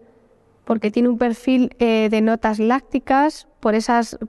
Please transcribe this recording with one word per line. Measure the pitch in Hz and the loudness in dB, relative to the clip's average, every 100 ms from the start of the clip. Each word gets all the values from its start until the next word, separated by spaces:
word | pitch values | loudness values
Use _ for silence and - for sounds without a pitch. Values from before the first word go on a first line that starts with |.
| _ _ _ _ _ _ - | _ _ _ _ _ _ -4
porque | 226 214 | -2 -2
tiene | 233 247 | 0 0
un | 233 | 2
perfil, | 240 226 - 262 254 - | -2 -2 0 0 0 0
eh, | 233 220 214 | 0 2 0
de | 220 | 0
notas | 220 226 220 214 | 0 0 -2 0
lácticas | 220 269 - 262 - 269 302 - - _ | 0 -2 -2 -4 0 2 0 -2 -14 _
por | 226 | -2
esas, | 214 220 233 226 - | 0 0 0 -2 -8